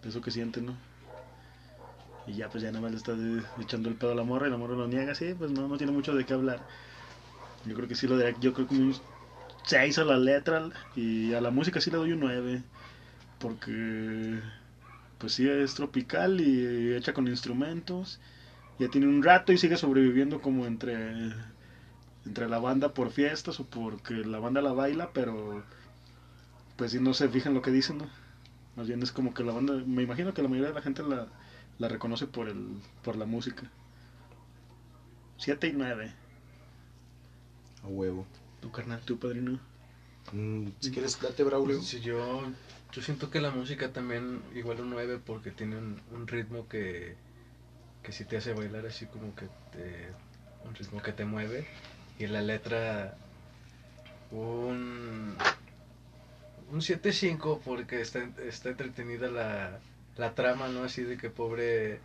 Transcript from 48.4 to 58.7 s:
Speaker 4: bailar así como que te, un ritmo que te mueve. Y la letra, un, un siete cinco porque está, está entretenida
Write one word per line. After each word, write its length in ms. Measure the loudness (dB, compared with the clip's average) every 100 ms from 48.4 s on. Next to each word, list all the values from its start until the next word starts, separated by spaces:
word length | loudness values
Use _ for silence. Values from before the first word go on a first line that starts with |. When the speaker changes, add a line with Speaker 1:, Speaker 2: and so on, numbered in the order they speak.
| -4
Speaker 4:
bailar 320 | -4 -4 -6 -10
así 180 | -10 -14
como 300 | -12 -12 -12
que 100 | -14 -16 -18
te, 380 | -14 -12 -12 -14 -16 -18 -20 -20 -18 -16
un 60 | -14
ritmo 260 | -12 -8
que 120 | -8
te 120 | -6 -4
mueve. 420 | -4 -4 -6 -8 -14 -18 -20 -20 -8
Y 80 | -4
la 140 | -2
letra, 720 | 0 -2 -2 -2 0 -2 -6 -10 -18 -20 -20 -20 -20 -20 -20 -20 -20 -20 -12
un, 1040 | -8 -4 -4 -2 -4 -6 -8 -10 -8 -8 0 0 0 -10 -20 -20 -20 -20 -20 -20 -20 -20 -20 -8
un 100 | -6
siete 300 | -2 0 2
cinco 480 | 2 0 0 -2 -2
porque 380 | -2 -6 -4 -4
está, 260 | -4 -4 -6 -8 -10
está 220 | -8
entretenida 580 | -8